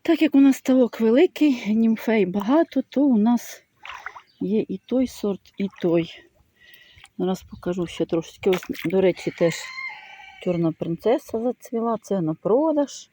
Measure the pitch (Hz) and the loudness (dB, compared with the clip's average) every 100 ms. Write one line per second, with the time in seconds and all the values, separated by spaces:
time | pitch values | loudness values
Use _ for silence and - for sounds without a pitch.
0 | - 330 311 277 277 262 - 262 233 - | 2 2 4 6 6 4 2 4 2 2
1 | 226 247 370 - 302 240 220 220 226 214 | 2 4 2 2 0 0 -2 0 2 0
2 | - 220 185 196 202 302 339 269 - 254 | 0 0 0 -2 0 2 2 -2 -4 0
3 | 285 226 214 240 - - _ _ - - | 2 4 2 0 -4 -20 _ _ -20 -16
4 | - - _ _ 185 214 - 190 _ 247 | -16 -18 _ _ -4 -2 -4 -10 _ -4
5 | 254 - 208 190 _ - 196 - 175 170 | -4 -4 -6 -6 _ -8 -8 -4 0 0
6 | 165 - _ _ _ _ _ - - - | -2 -12 _ _ _ _ _ -20 -20 -20
7 | - - 185 185 - - 180 185 170 - | -20 -6 -4 -4 -8 -10 -8 -6 -8 -6
8 | 160 165 - - 202 180 - - 165 190 | -4 -4 -6 -4 -2 -2 -4 -8 -2 2
9 | 190 170 - - 170 - - - 1047 - | 2 0 -8 -2 -2 -2 -12 -14 -14 -16
10 | - - - - 180 170 165 156 170 165 | -20 -20 -20 -8 -4 0 0 -2 -6 -2
11 | 214 285 - 226 240 233 - 226 233 220 | 0 0 -2 -4 -4 -6 -8 -4 -4 -4
12 | - 196 156 160 175 233 320 302 285 - | -4 -2 -2 -4 0 2 2 0 -2 -6
13 | - | -20